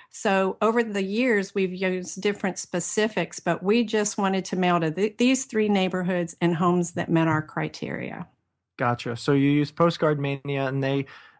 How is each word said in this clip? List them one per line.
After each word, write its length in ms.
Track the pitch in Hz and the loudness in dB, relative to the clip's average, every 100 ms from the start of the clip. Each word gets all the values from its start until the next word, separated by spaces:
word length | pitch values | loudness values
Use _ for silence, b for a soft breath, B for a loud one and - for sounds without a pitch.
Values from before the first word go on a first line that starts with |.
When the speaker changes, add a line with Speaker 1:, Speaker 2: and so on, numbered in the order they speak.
| B | B
Speaker 1:
So 460 | - 214 190 190 - | -4 0 2 2 2
over 220 | 214 233 | 2 2
the 180 | 226 202 | 0 -2
years, 540 | 196 214 254 208 190 202 | -2 0 2 2 0 -2
we've 180 | 185 | -2
used 480 | 180 185 185 185 - | -2 -2 -2 -6 -4
different 380 | 208 202 196 - | -2 -2 -4 -4
specifics, 800 | - 180 - - 220 196 165 - | -6 -6 -4 -2 0 0 -4 -4
but 240 | 175 165 | -2 -2
we 200 | 185 233 | 2 2
just 340 | 226 214 208 - | 2 0 -2 0
wanted 280 | 196 190 185 | 0 0 -2
to 100 | 185 | 0
mail 240 | 180 175 | 2 2
to 120 | 160 | 0
th-, 260 | 160 214 - | 0 -2 2
these 280 | 247 262 - | 2 2 -2
three 240 | 220 214 | 0 2
neighborhoods 680 | 196 185 185 180 180 170 - | 2 0 -2 -2 -2 -4 0
and 160 | 170 165 | 0 2
homes 360 | 180 180 175 | 2 2 0
that 180 | - - | -4 0
met 180 | 165 165 | 2 2
our 140 | 156 | 0
criteria. 840 | 156 - 156 - - - - - 180 _ _ _ _ - | -2 -6 -6 -6 -8 -8 -8 -10 -14 _ _ _ _ -4
Speaker 2:
Gotcha. 380 | 123 120 123 117 | -2 -2 -4 -4
So 180 | - | 0
you 160 | 143 139 | 2 4
use 220 | 147 147 | 2 0
Postcard 480 | - 170 - 156 147 | 2 2 2 0 0
Mania, 480 | 139 139 143 139 135 | -2 -4 -6 -4 -2
and 160 | 135 | -2
they, 240 | 135 139 135 B B | 0 0 -4 B B